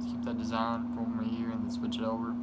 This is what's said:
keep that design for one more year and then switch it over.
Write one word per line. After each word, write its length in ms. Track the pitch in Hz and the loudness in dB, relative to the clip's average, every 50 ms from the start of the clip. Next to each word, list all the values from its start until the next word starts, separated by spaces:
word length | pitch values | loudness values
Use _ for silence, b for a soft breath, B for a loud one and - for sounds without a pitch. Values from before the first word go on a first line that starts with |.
| - | -2
keep 160 | - - - - | -2 -2 -2 -2
that 140 | 120 120 - | 0 0 0
design 480 | - - 117 110 113 117 117 117 120 120 120 | 0 0 2 2 2 2 2 0 0 -2 -2
for 80 | 120 117 | -2 0
one 120 | 120 120 | 0 0
more 80 | 113 117 | 0 0
year 260 | 117 117 113 117 117 | 0 0 0 0 0
and 120 | 117 117 - | 0 0 0
then 80 | 120 | -2
switch 280 | - - 117 - 120 117 | -2 0 0 0 0 0
it 60 | 110 | 0
over. 300 | 110 117 117 117 120 120 120 | 0 0 0 0 0 -2 -2